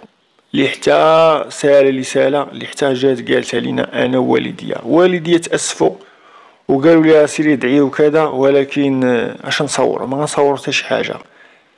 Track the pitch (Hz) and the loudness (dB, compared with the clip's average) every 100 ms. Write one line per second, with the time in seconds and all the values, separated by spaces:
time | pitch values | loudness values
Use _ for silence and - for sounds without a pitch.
0 | - _ _ _ _ - 139 - - 151 | -20 _ _ _ _ -2 -2 -2 0 2
1 | 156 160 165 147 - - 147 143 139 131 | 4 4 4 2 -4 -4 2 4 4 0
2 | 131 135 135 143 139 131 123 - 143 127 | -4 0 0 0 -4 -10 -14 -4 -2 0
3 | 135 123 120 127 120 117 - 127 - 127 | 0 0 -2 -2 -2 -6 -4 -4 -6 -4
4 | 127 127 123 127 123 - 110 - 117 156 | -2 0 0 0 -2 -8 -10 -8 0 2
5 | 185 180 160 170 170 147 - - - - | 2 0 0 -2 0 -6 -6 -2 -4 -4
6 | - _ _ - - _ - 135 156 165 | -16 _ _ -20 -20 _ -4 0 4 4
7 | 160 156 147 - 151 135 123 143 135 139 | 6 4 4 0 0 0 0 2 2 2
8 | 151 156 151 131 135 139 135 147 139 131 | 2 2 0 0 2 2 0 -2 -2 0
9 | 127 117 - - 139 - 143 - 120 - | 0 0 -2 -8 -8 -6 -4 0 -2 -2
10 | 120 135 147 - 143 135 - 135 - 117 | -4 -4 -4 0 0 0 -4 -6 -4 -4
11 | - 113 - _ - _ _ | -4 -10 -16 _ -20 _ _